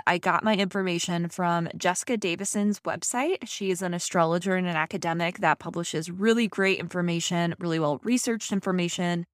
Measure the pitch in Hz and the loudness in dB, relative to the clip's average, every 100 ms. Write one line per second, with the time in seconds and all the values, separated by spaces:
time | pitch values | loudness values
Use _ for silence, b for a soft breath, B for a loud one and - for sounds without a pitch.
0 | - 175 190 170 220 208 196 202 190 170 | 2 2 2 2 2 2 2 0 -2 -2
1 | - 175 170 - 175 170 170 170 180 180 | -2 -2 -2 -2 0 0 -2 -2 0 0
2 | - 233 196 170 196 208 208 202 - 165 | -2 -2 -2 -2 -2 0 0 0 -4 -4
3 | - 247 294 381 226 - 196 180 185 175 | -4 -2 -2 -2 -6 -6 -2 -2 -2 -4
4 | - 185 165 170 185 185 180 165 156 190 | 0 2 4 2 2 0 0 0 -2 -2
5 | 170 165 170 180 180 147 165 170 170 160 | -2 0 0 2 2 2 -2 -6 -4 -4
6 | 165 180 214 226 226 - 190 190 175 180 | -6 0 2 4 2 2 2 2 -2 -2
7 | 175 170 - 175 170 - 175 160 151 147 | 0 0 0 0 0 0 -2 0 0 0
8 | - 247 - 226 - 196 196 185 175 - | 0 0 0 -2 -2 -2 0 0 0 0
9 | 175 175 175 | 0 -2 -4